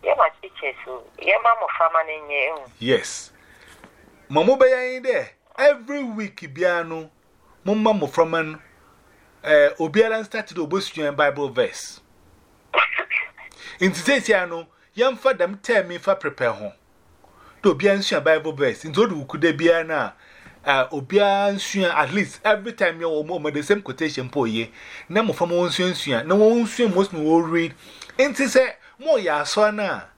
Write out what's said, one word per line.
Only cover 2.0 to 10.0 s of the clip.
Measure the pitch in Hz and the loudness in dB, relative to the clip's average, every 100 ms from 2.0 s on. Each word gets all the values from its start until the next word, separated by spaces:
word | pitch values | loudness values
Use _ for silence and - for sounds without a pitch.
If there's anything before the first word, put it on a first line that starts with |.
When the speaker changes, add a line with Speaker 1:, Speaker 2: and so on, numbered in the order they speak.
| 160 | -2
Speaker 1:
nye, | 156 147 143 135 | -8 -8 -4 -4
eh. | 160 131 _ | -6 -14 _
Speaker 2:
Yes. | 117 123 - - - _ _ _ - - - _ _ _ _ | 0 0 0 -14 -16 _ _ _ -20 -20 -20 _ _ _ _
Mo | 139 | 2
mo | 180 262 | 4 6
be | 262 254 254 254 | 6 4 -2 -4
in | |
there | 254 202 117 _ _ - | -2 -2 -4 _ _ 2
every | 285 269 226 285 | 4 4 -4 -6
week | 254 214 202 - 160 | -6 -6 -8 -10 -16
bia | 135 180 175 | -2 0 0
no, | 165 160 160 _ _ _ _ _ 185 | -2 -8 -12 _ _ _ _ _ -2
mo | 214 | 2
ma | 220 | 2
mo | 208 143 | 2 0
from | - 160 165 156 156 - _ _ _ _ _ _ _ | 0 2 0 -4 -10 -20 _ _ _ _ _ _ _
eh, | - 151 143 - | 4 6 6 4
obiara | 160 170 | 0 2